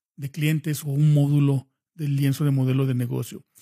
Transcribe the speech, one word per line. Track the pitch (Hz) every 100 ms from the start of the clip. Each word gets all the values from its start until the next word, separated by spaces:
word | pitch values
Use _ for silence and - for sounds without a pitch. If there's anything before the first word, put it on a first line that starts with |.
| _ -
de | 135
clientes | 160 151 156 156 147
o | 151
un | 139 151
módulo | 147 143 147 139 135 - _ _
del | - 147 139
lienzo | 139 135 147
de |
modelo | 135 131 131 135
de |
negocio. | 123 123 131 127 - - _